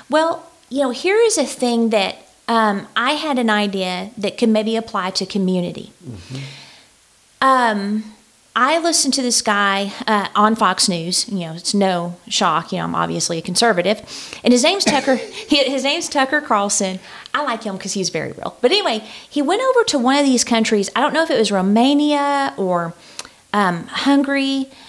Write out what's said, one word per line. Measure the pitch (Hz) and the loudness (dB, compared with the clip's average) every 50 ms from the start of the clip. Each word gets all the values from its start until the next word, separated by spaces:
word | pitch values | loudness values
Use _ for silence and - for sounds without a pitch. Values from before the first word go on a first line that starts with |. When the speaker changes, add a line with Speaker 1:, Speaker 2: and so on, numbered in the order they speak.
| - - | -6 -2
Speaker 1:
Well, | 277 311 320 330 330 - - - - - _ - | 0 2 2 0 -2 -4 -10 -18 -20 -20 _ -6
you | 240 277 | -4 -2
know, | 269 254 | -2 -2
here | 233 - - 359 403 440 466 440 | -2 -2 0 0 2 4 4 4
is | 427 311 | 2 0
a | 262 | -2
thing | - - - 254 240 233 233 233 226 | -2 -4 -2 -2 0 2 2 2 2
that, | 220 208 190 185 - - - - _ _ _ - | 2 0 0 -2 -4 -10 -16 -20 _ _ _ -2
um, | 233 226 220 208 202 202 214 - - | 0 2 2 2 0 -2 -4 -6 -4
I | 220 233 269 302 | -2 -2 -2 -2
had | 294 311 311 269 247 | -2 -2 -2 0 0
an | 240 220 | 2 2
idea | 208 208 208 202 196 190 185 180 180 180 190 214 247 220 | 2 2 0 0 -2 -4 -4 -4 -4 -6 -8 -10 -8 -6
that | 202 190 - - | -6 -6 -2 0
could | 247 226 | 2 2
maybe | 220 214 214 220 220 | 4 2 2 0 -2
apply | 226 220 - - 196 180 190 | -2 -4 -4 -4 -4 -4 -4
to | 190 - 190 | -4 -4 -4
community. | - - 202 185 185 185 180 175 170 - - - - - - 180 | -4 -2 -2 0 0 0 0 -2 -4 -6 -10 -14 -16 -18 -18 -16
Speaker 2:
Mm-hmm. | 131 110 92 87 - 131 135 139 139 139 139 - - - - - _ _ _ _ _ _ _ _ _ _ - | -14 -14 -14 -14 -12 -12 -12 -12 -12 -16 -18 -20 -20 -20 -20 -20 _ _ _ _ _ _ _ _ _ _ 0
Speaker 1:
Um, | - 262 262 262 240 226 214 202 196 202 214 220 214 214 - - _ _ _ _ _ _ - | 2 4 4 4 4 2 0 0 -2 -2 -4 -4 -4 -8 -14 -20 _ _ _ _ _ _ -4
I | - 247 285 320 339 | 0 2 2 2 2
listened | 320 339 302 - - 269 - | 2 0 0 0 0 0 0
to | 277 | 0
this | 247 240 220 - | 0 0 0 0
guy, | - 220 208 202 202 196 196 196 202 196 - - - | 0 0 2 2 2 2 2 0 -2 -4 -6 -6 -2
uh, | - 214 202 190 - - | 0 0 0 0 0 0
on | 202 208 220 226 - | 2 2 2 2 2
Fox | 220 180 190 - - 208 | 2 2 2 2 0 0
News. | 175 165 165 175 180 - - - | 0 -2 -2 -4 -2 -4 -4 -4
You | 202 185 | -4 -6
know, | 170 160 160 | -6 -6 -8
it's | 175 - - - | -8 -6 -2 0
no | 202 196 190 180 175 170 175 175 - - - | 2 2 2 2 0 -2 -4 -8 -12 -10 -6
shock. | - - 202 170 156 165 165 - 185 | -2 0 2 2 2 0 -2 -4 -4
You | 175 | -4
know, | 165 | -4
I'm | 170 165 | -4 -2
obviously | 165 165 165 170 170 - - 170 165 | -2 -2 -2 -2 -4 -4 -4 -4 -4
a | |
conservative. | - - 175 - 233 233 196 175 175 190 214 - - - - - - - - - - | -6 -4 0 2 2 2 4 2 2 0 -2 -4 -6 -14 -16 -16 -14 -14 -10 -2 2
And | 226 | 4
his | 247 240 269 | 4 4 4
name's | 330 392 403 - | 2 2 2 2
Tucker. | 320 302 269 - 269 262 | 2 2 2 2 2 0
Speaker 2:
<laughs> | 220 - - - - - - | 0 -2 -6 -12 -10 -4 0
Speaker 1:
He, | 294 277 269 | 2 2 2
his | 254 277 262 247 | 2 0 -2 -2
name's | 277 302 339 330 - | -2 -2 -2 -4 -2
Tucker | - 285 269 269 302 294 | 0 0 0 2 0 -2
Carlson. | 294 - 226 202 202 208 - - 202 185 185 185 - - - - - - - | 0 0 0 0 0 0 0 -2 -2 -2 -4 -8 -12 -16 -20 -20 -10 -6 -4
I | 269 302 | -4 -2
like | 262 226 214 - | -2 -4 -6 -6
him | 208 190 190 | -8 -8 -8
'cause | - 190 - | -8 -6 -4
he's | 202 180 - | -4 -4 -4
very | - 156 147 123 - | -4 -4 -6 -6 -8
real. | - - 180 - - | -10 -10 -10 -4 0
But | - 254 | 0 2
anyway, | 370 415 381 311 226 214 214 - - - - - | 2 2 0 0 -2 -4 -6 -10 -16 -20 -14 -6
he | - 285 | -4 -2
went | 277 294 370 466 | 0 0 0 2
over | 523 523 508 480 440 | 2 2 4 2 2
to | - 294 269 | 2 2 0
one | 233 254 269 285 | 2 2 4 4
of | 285 | 4
these | 269 254 226 - | 4 2 2 2
countries. | - 240 226 220 - 220 208 196 - - | 2 2 2 2 2 2 0 0 0 0
I | 226 | 0
don't | 277 294 - | 0 0 2
know | 311 330 | 0 0
if | 320 | 2
it | 285 226 | 2 2
was | 220 202 | 2 2
Romania | 202 190 180 196 208 226 247 277 285 285 294 294 294 285 285 285 285 277 277 - 277 - | 2 0 2 2 4 4 4 4 4 4 2 2 2 2 2 0 0 0 -2 -2 -4 -2
or, | 196 180 180 175 170 165 - - - - - - - - - _ _ _ - | -2 0 0 0 -2 -4 -8 -12 -18 -20 -18 -18 -18 -18 -20 _ _ _ 2
um, | 208 202 180 175 170 - - | 4 4 4 2 -2 -6 -8
Hungary. | - - - 269 277 277 277 269 277 277 269 269 269 269 269 269 - - - | -8 -2 2 4 4 4 4 2 0 0 0 0 0 -2 -2 -4 -8 -18 -20